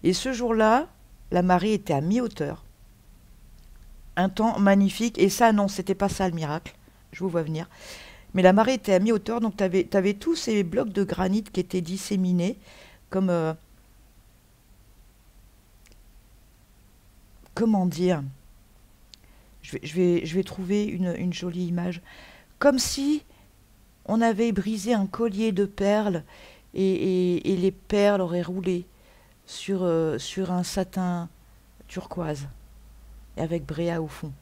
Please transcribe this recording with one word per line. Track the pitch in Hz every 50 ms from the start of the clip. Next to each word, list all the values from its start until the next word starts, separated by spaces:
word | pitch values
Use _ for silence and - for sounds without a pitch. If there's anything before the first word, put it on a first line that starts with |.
Et | - 156
ce | 185 - - 254
jour-là, | 262 226 247 233 226 220 214 220 220 262 320 - - - - - - - - -
la | - 180
marée | 180 185 180 180 180 220 220
était | 202 - - 156
à | 139
mi-hauteur. | 147 170 202 247 247 220 - - 151 143 160 - - - - _ - - - - - - - - - - - - - - - - - - - - - - - - - - -
Un | - 180 196
temps | 190 - 214 226 226 -
magnifique. | 202 202 196 196 196 196 - - 226 240 - -
Et | - 202
ça, | 196 - 247 226
non, | 214 208 202 202
c'était | 202 - 180 - 190
pas | 185 202 196
ça | - - 196 185
le | 170
miracle. | 170 160 147 147 165 - - - - - - _ - - -
Je | - -
vous | 175 190
vois | 165 170
venir. | 160 151 160 156 175 - - - - - - - - - - - - - -
Mais | 185
la | 180 180
marée | 190 208 220 240 262
était | 254 - - 190
à | 180
mi-hauteur, | 196 220 233 208 - - 226 233
donc | 220 220 -
t'avais, | - 202 190 175 190 -
t'avais | - - 202 185 196 208
tous | 202 - 330 339
ces | 320 - - 220 208 196
blocs | 170 160 233 269 220
de | 185 202 196
granit | - - - 185 190 190 220 214
qui | - - 185
étaient | 180 - - 185
disséminés, | 170 156 185 190 - - 208 190 185 180 180 175 175 190 269 - - - - - - - - - - _
comme, | - 190 190 185
euh, | 175 170 160 160 160 160 - _ - - - _ - - - _ _ - _ - _ _ _ _ _ _ _ _ - _ - _ - - - - _ _ _ - _ - - - _ _ _ _ _ - - - - - - - - - _ _ - - - _ _ _ _ _ _ _ _ - _ _ _ - _ - - _ - - - - -
comment | - 233 226 214 196 185
dire ? | 180 147 151 180 180 180 156 139 139 135 - - - - - - _ _ - - - - _ - _ - _ - - - - - - - -
Je | - -
vais, | - -
je | - 151 151
vais, | 180 185 175 175 175 -
je | 165 160
vais | 185
trouver | 190 - - - 185 175 202 208 208
une, | 208 - 160 185 180 170
une | - 175 180
jolie | 170 - - 180 165 180 180
image. | 170 175 175 175 180 175 170 - - - - - - - - - _ _ _
Comme | - 285 269 262
si | - - - - 277 285 302 294 - - - _ - - _ _ _ _ - - - _ _ _ -
on | - 208 226
avait | 233 226 220 190 233 233
brisé | 214 196 185 202 220 214 185 220 247
un | 214 196
collier | 190 - - 233 233 190 196 220 226
de | 202 180 202
perles | 202 202 - 202 196 208 214 214 208 180 165 156 - - - - - - - - - -
et, | -
et, | 190 190 190 - - 190 185 185 180 180 175 170 - -
et | 190
les | 185 175 190
perles | 190 - - - - 208 202 202 202 196
auraient | 185 170 170 175
roulé | 175 170 180 190 180 190 180 175 175 - _ _ - - - - - - _ _ _
sur, | - - - - - 196 190
euh, | 185 175 165 165 165 160 147 113
sur | - - - - 190 170
un | 180 180 180
satin | - - 196 190 185 - 190 185 180 175 175 170 - - - - - - - _ _ _ - - -
turquoise, | - 185 - - - 180 170 156 151 139 143 139 - - - - - - - - - - - - - - - - -
et | -
avec | 160 160 170 170 143
Bréa | 135 160 143 170 170 170 165
au | 160 151
fond. | - - - 151 135 -